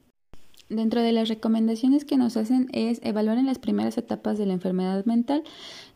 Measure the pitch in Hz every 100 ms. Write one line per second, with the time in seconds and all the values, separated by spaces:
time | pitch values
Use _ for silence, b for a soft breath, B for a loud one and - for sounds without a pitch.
0 | _ _ _ - - - - 220 226 233
1 | 233 233 226 220 226 220 220 226 262 285
2 | 294 277 240 220 220 254 254 226 226 233
3 | 226 214 214 233 269 247 214 208 220 220
4 | 226 214 214 214 202 185 185 185 185 196
5 | 220 233 240 285 320 B B B B